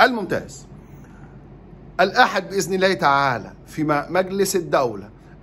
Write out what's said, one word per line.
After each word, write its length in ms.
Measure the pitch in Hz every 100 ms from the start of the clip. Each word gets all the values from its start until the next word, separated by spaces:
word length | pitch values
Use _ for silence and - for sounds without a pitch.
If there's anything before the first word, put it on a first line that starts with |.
الممتاز. 680 | 240 233 180 110 - - - - - - - - - - - - - - - -
الأحد 500 | 190 233 254 202 170
بإذن 240 | 196 165
الله 200 | 190 185
تعالى 600 | 185 156 139 139 117 95 - -
في 160 | -
م-، 220 | 151 147 -
مجلس 460 | 175 185 196 190 185
الدولة 540 | 156 160 123 101 104 - - -